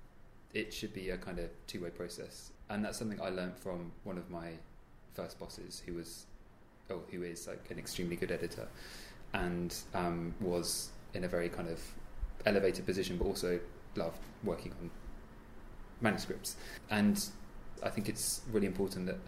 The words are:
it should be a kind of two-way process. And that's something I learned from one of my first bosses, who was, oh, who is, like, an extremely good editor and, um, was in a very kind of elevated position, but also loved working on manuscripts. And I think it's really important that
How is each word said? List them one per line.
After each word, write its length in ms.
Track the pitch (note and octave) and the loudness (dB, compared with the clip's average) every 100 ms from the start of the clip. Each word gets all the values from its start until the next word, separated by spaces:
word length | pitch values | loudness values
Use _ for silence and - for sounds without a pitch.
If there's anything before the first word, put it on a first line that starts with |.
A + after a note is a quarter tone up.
| - - - - - | -16 -16 -18 -18 -4
it 200 | G#2+ G2 | -2 -2
should 200 | - G2+ | -4 -4
be 180 | F#2+ F#2 | -2 -2
a 60 | F#2 | -2
kind 220 | F#2 F2 | -2 -2
of 100 | E2+ - - | -2 -4 -8
two-way 220 | G2 E2+ | -4 -4
process. 600 | - F2 - - - - - - | -4 -6 -6 -10 -10 -14 -14 -4
And 140 | G#2 | 0
that's 140 | G#2 G2 | 0 0
something 240 | A2+ G2 | -2 0
I 80 | F#2+ | 0
learned 280 | F#2 F2+ F2 | 2 0 -2
from 340 | F#2+ F2+ E2+ - | -4 -2 -4 -6
one 140 | G#2 F2+ | -6 -4
of 120 | E2+ | -4
my 240 | F2 E2 E2 - - - - - | -6 -6 -8 -12 -16 -18 -20 -12
first 240 | - E2+ - | -6 -6 -6
bosses, 420 | E2+ - - - - | -8 -8 -10 -8 -4
who 80 | |
was, 320 | E2+ D#2+ - - - - - - - - | -4 -4 -10 -12 -16 -16 -20 -20 -20 -6
oh, 120 | F2+ - | -6 -4
who 120 | F2+ | -4
is, 240 | F2 E2+ - | -4 -4 -6
like, 220 | - - | -8 -6
an 80 | E2 | -6
extremely 380 | - - F2 F2 | -4 0 2 2
good 160 | F2+ | 2
editor 360 | E2+ F2 - A1 - - - - - - | 2 0 -2 -6 -8 -10 -10 -10 -12 0
and, 420 | G2+ F2+ F2 F2 - - | 4 4 4 0 -2 -2
um, 400 | F#2+ F2 E2+ E2+ E2+ | 2 4 4 0 2
was 500 | F2+ F2 F2 - - - - | 4 4 4 0 -2 -8 -6
in 100 | G2+ | -2
a 40 | F2+ | 2
very 220 | F2 F2 | 4 2
kind 180 | - E2+ | 2 -2
of 120 | E2 - - - - - - G#2+ | -2 -4 -6 -6 -2 -2 4 8
elevated 400 | G2+ F#2+ F2+ F#2 | 8 8 6 4
position, 320 | F#2+ F#2 F2 | 4 4 4
but 80 | G2 | 4
also 340 | F2+ F2+ F2 - - - - | 4 4 4 2 -8 -4 0
loved 240 | E2+ - - - | 0 0 -8 -2
working 280 | A2 E2 E2+ - | 0 0 -2 -6
on 80 | F2 - - - - - - - - - - - | -6 -6 -8 -8 -10 -14 -12 -12 -10 -10 -10 2
manuscripts. 540 | A2 F#2 - - - - - - - | 4 4 0 -2 -4 -6 -8 -10 2
And 340 | G#2+ G#2 G2+ - - - - - - | 8 8 8 4 -4 -10 -10 -8 -2
I 60 | - | 0
think 200 | - G#2 | 2 0
it's 320 | - - - - | 0 0 0 2
really 160 | A2 G2 | 4 4
important 380 | F2+ F#2+ F#2 F2+ | 4 2 2 0
that 100 | F#2 | -2